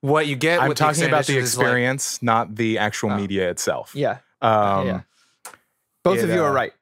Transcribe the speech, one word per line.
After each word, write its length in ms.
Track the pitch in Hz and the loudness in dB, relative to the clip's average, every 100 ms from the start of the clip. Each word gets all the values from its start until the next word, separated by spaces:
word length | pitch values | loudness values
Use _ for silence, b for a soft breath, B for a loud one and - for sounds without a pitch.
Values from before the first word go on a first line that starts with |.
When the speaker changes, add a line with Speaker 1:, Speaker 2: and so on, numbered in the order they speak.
Speaker 1:
What 240 | 139 151 151 | 2 2 2
you 80 | 135 | 0
get 240 | 156 170 | 0 2
Speaker 2:
I'm 80 | 135 | 2
Speaker 1:
with 80 | 143 | 2
Speaker 2:
talking 240 | 156 151 | 2 2
Speaker 1:
the 60 | 165 | 2
Speaker 2:
about 180 | 147 135 | 0 2
the 100 | 139 | 0
Speaker 1:
extended 0 | |
edition 60 | |
is, 140 | 127 117 | 0 0
like, 80 | 127 | 2
Speaker 2:
experience, 580 | 123 123 135 - - | 2 0 -2 -6 -4
not 320 | 120 113 110 107 | 0 0 0 -2
the 220 | 113 110 | -2 0
actual 320 | 104 - 110 | -2 -2 -2
Speaker 1:
Oh. 40 | 104 | -2
Speaker 2:
media 320 | 101 98 90 | -2 -2 -2
itself. 460 | 87 - 71 - 139 | -2 -4 -4 -6 -4
Speaker 3:
Yeah. 220 | 135 - _ _ | -4 -4 _ _
Speaker 2:
Um, 460 | 120 110 101 98 95 | 2 2 2 0 -2
Speaker 3:
Yeah. 140 | 92 - B B B B B B B _ _ | -4 -10 B B B B B B B _ _
Both 140 | 180 196 | 0 0
Speaker 2:
it, 40 | 220 | 0
Speaker 3:
of 40 | |
you 100 | 175 | 0
are 60 | 156 | 2
Speaker 2:
uh, 40 | |
Speaker 3:
right. 200 | 135 113 _ | 0 -2 _